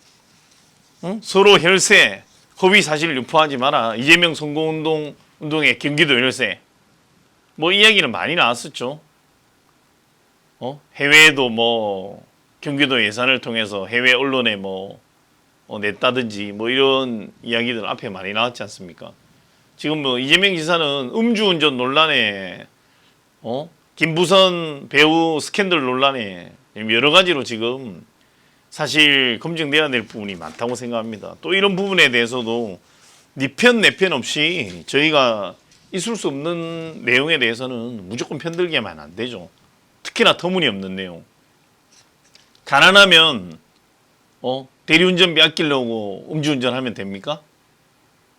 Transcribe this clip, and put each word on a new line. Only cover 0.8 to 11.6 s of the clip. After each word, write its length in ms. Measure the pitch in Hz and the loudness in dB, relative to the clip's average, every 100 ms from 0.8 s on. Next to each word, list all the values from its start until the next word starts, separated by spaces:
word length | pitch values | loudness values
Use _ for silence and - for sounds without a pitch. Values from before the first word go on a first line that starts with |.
| _ _ 170 | _ _ -10
응? 140 | 214 | -8
서로 340 | - 190 202 190 | -2 4 6 6
혈세, 640 | 160 190 - 196 127 98 - _ _ - | 6 2 4 6 4 0 -16 _ _ 0
허위 200 | 185 202 | 2 4
사실 340 | 147 151 165 131 | 2 -2 -2 -4
유포하지 420 | 117 160 156 139 | 0 2 2 0
마라. 380 | 131 147 113 113 | 0 0 0 0
이재명 400 | 139 170 175 147 | 4 4 2 -2
선거운동, 800 | 151 147 156 160 156 156 151 - _ _ | -6 -4 -4 -2 -4 -4 -6 -14 _ _
운동의 400 | 156 156 139 120 | -6 0 0 0
경기도 340 | 147 147 165 | -2 0 2
혈세. 460 | 123 127 123 113 87 _ _ _ _ _ _ _ _ _ - | 2 2 0 -4 -6 _ _ _ _ _ _ _ _ _ -6
뭐 160 | 160 | 0
이야기는 400 | 196 214 202 151 | 4 4 4 0
많이 240 | 101 101 170 | -2 -4 0
나왔었죠. 680 | 123 120 160 - 123 151 _ _ _ _ _ _ _ _ _ _ _ _ _ _ _ _ | 0 -2 -8 -10 -10 -10 _ _ _ _ _ _ _ _ _ _ _ _ _ _ _ _
어? 220 | 123 147 _ - | -12 -12 _ -4
해외에도 540 | 143 151 156 139 127 | 4 8 8 6 0
뭐 760 | 113 | 0